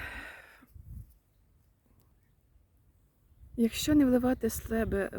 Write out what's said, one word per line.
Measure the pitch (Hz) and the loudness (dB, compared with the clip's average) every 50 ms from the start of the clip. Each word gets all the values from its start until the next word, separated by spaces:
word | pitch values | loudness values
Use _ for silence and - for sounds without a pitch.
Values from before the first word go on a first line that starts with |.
| - - - - - - - - - - - - - _ _ - - - - - - - _ _ _ _ _ _ _ _ _ _ _ _ _ _ _ _ _ _ _ _ _ _ _ _ _ _ _ _ _ _ _ _ _ _ _ _ _ _ _ _ _ _ _ _ _ _ - - - | -10 -12 -12 -14 -14 -16 -18 -20 -20 -20 -20 -20 -20 _ _ -20 -20 -18 -18 -18 -18 -20 _ _ _ _ _ _ _ _ _ _ _ _ _ _ _ _ _ _ _ _ _ _ _ _ _ _ _ _ _ _ _ _ _ _ _ _ _ _ _ _ _ _ _ _ _ _ -20 -12 0
якщо | - 233 226 - - - 311 302 | 0 0 0 0 -2 2 4 6
не | 294 277 | 6 6
вливати | 254 247 247 247 247 262 - - | 6 4 4 4 2 0 0 -2
в | 226 | -4
себе | - - - - 226 226 220 190 196 196 - - - | -4 -6 -6 -4 -2 -2 -2 -2 -2 -2 -4 -4 -6